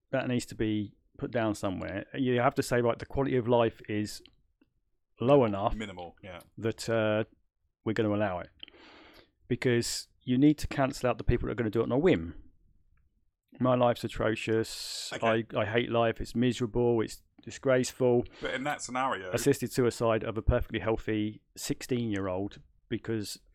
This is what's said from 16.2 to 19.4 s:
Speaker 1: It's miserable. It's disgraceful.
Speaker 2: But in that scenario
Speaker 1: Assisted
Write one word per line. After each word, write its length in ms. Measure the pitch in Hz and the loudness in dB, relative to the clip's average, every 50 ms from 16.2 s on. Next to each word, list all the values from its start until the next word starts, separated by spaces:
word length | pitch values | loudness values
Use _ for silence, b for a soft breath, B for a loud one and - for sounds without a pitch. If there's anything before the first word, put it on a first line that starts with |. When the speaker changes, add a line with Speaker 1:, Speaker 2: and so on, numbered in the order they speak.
Speaker 1:
It's 140 | - - - | -6 -6 -2
miserable. 640 | 117 120 127 117 - 127 107 101 117 120 120 120 113 | 0 2 2 2 0 -2 -2 0 2 2 4 4 2
It's 200 | 107 - - - _ _ _ _ - | 0 -2 -4 -12 _ _ _ _ -18
disgraceful. 840 | - - - - 135 131 127 127 - - - 131 123 120 123 117 - - - | -16 -14 -4 0 2 4 4 2 0 -2 0 2 4 4 4 2 0 -6 -10
Speaker 2:
But 140 | - - 87 | -8 -6 -6
in 80 | - 131 | -4 -4
that 160 | 147 147 - - | -6 -6 -6 -8
scenario 480 | - 123 127 131 135 113 95 95 92 - | -8 -4 -2 -2 -2 -2 -4 -6 -4 -4
Speaker 1:
Assisted 400 | 120 | 0